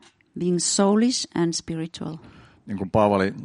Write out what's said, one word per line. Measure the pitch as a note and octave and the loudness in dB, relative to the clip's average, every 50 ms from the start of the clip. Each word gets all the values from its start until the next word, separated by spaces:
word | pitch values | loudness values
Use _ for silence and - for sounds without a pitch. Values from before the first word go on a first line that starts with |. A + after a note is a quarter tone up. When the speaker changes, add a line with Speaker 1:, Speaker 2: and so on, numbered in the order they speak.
| - _ _ _ _ _ - - | -20 _ _ _ _ _ -8 -4
Speaker 1:
being | E3+ F3+ F3+ F3 | -2 0 0 0
soulish | - - - - G3 G3 G#3 G#3+ A#3 A#3+ B3+ - - - - | 0 0 0 2 4 4 4 4 2 2 0 -2 -6 -6 -2
and | D4+ E3+ E3+ E3 | -2 0 0 -2
spiritual. | - - - E3 D#3+ D#3+ E3 - - E3+ D#3+ D#3+ D#3+ - - - - - - _ _ _ | -4 -8 -8 -8 -8 -8 -10 -10 -12 -12 -12 -12 -12 -16 -20 -20 -20 -20 -20 _ _ _
Speaker 2:
Niin | - G#2 F#2+ | -12 -8 -8
kuin | G2 F#2 | -4 0
Paavali | - A2 G#2+ G#2 G2+ G2 F#2+ G2 G2+ G2+ G2+ | 4 4 4 6 4 4 2 0 -2 -6 -14